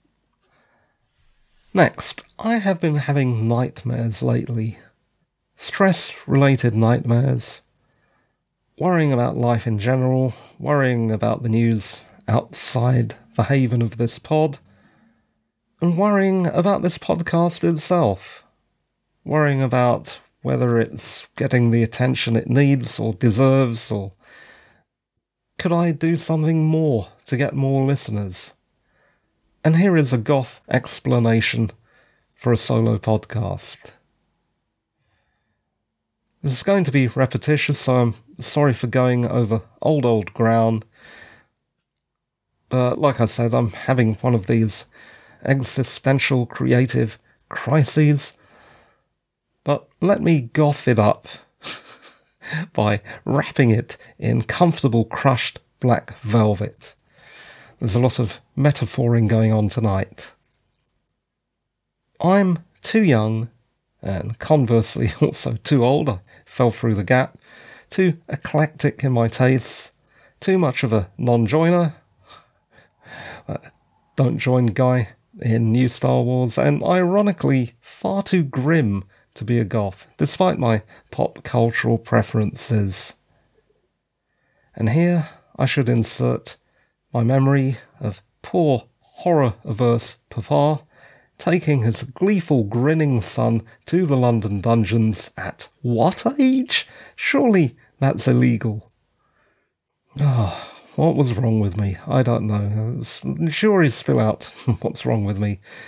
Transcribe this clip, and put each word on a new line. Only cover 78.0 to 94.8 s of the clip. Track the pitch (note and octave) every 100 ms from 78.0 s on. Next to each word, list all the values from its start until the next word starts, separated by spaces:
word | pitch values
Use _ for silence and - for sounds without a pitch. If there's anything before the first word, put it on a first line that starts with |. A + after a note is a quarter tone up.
| F#3+ G3
too | G3+ F#3
grim | C#3+ B2+ C3 E3 A#2 G2 F#2 _ _
to | -
be | A2 A#2+
a |
goth, | G#2 A2+ G2+ - - -
despite | D3+ - F#3 -
my | B2 A2 - - _
pop | - - -
cultural | - B2 A#2 A#2 A#2 A2+
preferences. | - A#2+ G#2+ A2 G#2 - - A2 G2 F#2 - - _ _ _ _ _ _ _ _ _ _ _ _ _ _ _ -
And | A2
here | C#3 F3 F3 D3+ - _ -
I | C3+
should | - A#2+
insert | A#2+ A2 - B2 B2 - - _ _ _ _ _
my | B2
memory | A#2 C3+ C3+ C#3 C3+ A#2 - -
of | A2 G2 _ _
poor | - F#3 D#3 B2+ - _
horror-averse | _ - F3+ D#3+ B2+ - - G#2 A#2+ A#2 - - -
papa | - G2+ D3 D3 D3+ - _ - _ _ -
taking | - F3 D#3+ C#3+
his | A2+ A2
gleeful | - - F#3+ G#3 E3 C3+
grinning | G#2 A2+ C3+ D#3+ D3 B2
son | G2 - A#2 A2+ - - -
to | F3 F3
the | C3+
London | B2 A#2 G2+ G2+
dungeons | F#2 A#2